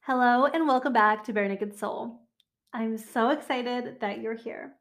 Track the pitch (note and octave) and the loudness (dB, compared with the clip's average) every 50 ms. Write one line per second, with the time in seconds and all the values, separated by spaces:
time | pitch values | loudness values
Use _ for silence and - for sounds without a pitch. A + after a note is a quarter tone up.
0 | _ - C4 B3+ B3 B3 A#3+ B3 C4 C#4+ C#4+ E4 E4 D4+ C4 B3+ B3+ C#4+ B3 A#3 | _ 0 2 4 4 6 6 6 4 4 2 2 2 2 2 2 2 2 2 4
1 | G#3+ G#3+ G#3+ G#3+ G#3+ - A3 G#3 G#3 G3+ G3 G3 G#3 G#3 G#3 - - G#3 - - | 6 6 4 2 -2 -4 -2 0 0 0 -2 -4 -6 -8 -8 -8 -8 -6 -6 -6
2 | - A#3+ A#3 - _ _ _ _ _ _ _ _ _ _ - B3 A3+ A3 A3+ A3 | -8 -10 -12 -16 _ _ _ _ _ _ _ _ _ _ -8 -6 -4 -4 -4 -6
3 | A3 - - B3+ A3+ B3 D4 D4+ - - C#4+ B3 A#3+ A#3+ B3 B3 A#3+ - - - | -8 -8 -2 0 2 2 2 0 -2 -6 -6 -4 -4 -4 -4 -4 -6 -8 -8 -6
4 | - G3+ G3+ A3+ A3+ A3 A3+ A3+ - A#3 - - - C#4 C#4 _ | -6 -6 -6 -6 -6 -8 -8 -8 -10 -12 -12 -12 -14 -16 -18 _